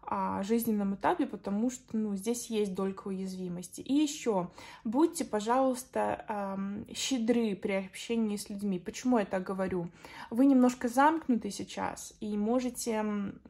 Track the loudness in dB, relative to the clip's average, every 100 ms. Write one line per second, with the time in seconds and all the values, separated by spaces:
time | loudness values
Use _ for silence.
0 | -6 -2 -2 -2 0 0 2 2 0 2
1 | 0 2 -2 -4 -2 0 0 -2 -6 -4
2 | -2 -2 -2 -4 -2 -2 0 0 -2 -4
3 | -8 -6 -6 -6 -6 -8 -10 -12 0 2
4 | 2 0 0 0 -2 -8 -20 -8 -2 4
5 | 2 2 -2 -2 2 4 4 0 -4 -2
6 | 0 -2 -4 -6 -4 -4 -6 -6 -10 -6
7 | -2 0 2 4 2 -2 -2 -2 -4 -10
8 | -4 0 0 -2 -6 -4 -2 -2 -4 -4
9 | 2 2 2 -2 -2 -2 -2 -2 -4 -10
10 | -18 -16 -4 4 8 8 6 4 0 4
11 | 4 4 2 0 0 -8 -8 -6 -6 -6
12 | -14 -10 -4 -2 0 0 -2 -4 -2 -2
13 | -2 -2 -4 -8